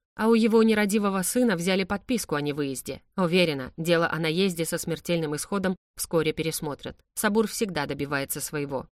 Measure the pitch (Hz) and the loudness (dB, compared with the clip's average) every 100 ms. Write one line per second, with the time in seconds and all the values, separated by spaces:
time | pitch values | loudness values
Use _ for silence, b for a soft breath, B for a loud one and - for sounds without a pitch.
0 | _ - 220 226 220 226 226 214 208 214 | _ -2 4 4 6 6 6 4 2 2
1 | 202 190 180 247 240 190 175 190 190 202 | 0 0 0 2 2 2 2 0 0 -4
2 | - 247 - 151 147 143 143 127 - 135 | -2 -4 -2 -2 -2 -2 -4 -6 -8 -12
3 | _ - 180 180 170 143 127 - 165 165 | _ -2 2 4 2 0 -6 -6 0 2
4 | 170 160 165 160 196 170 160 165 - 160 | 2 0 -2 0 0 0 -4 -4 -4 -6
5 | - 170 160 147 - 202 190 185 _ - | -2 -2 -2 -4 -4 -2 -2 -4 _ -12
6 | - 170 156 151 156 - 156 135 135 - | -4 0 0 -2 -4 -4 -6 -8 -12 -16
7 | _ - 220 208 220 - 220 165 139 143 | _ -2 0 2 2 0 -4 -2 -4 -4
8 | 143 143 139 156 - 151 143 135 - _ | -4 -4 -4 -6 -6 -6 -6 -6 -10 _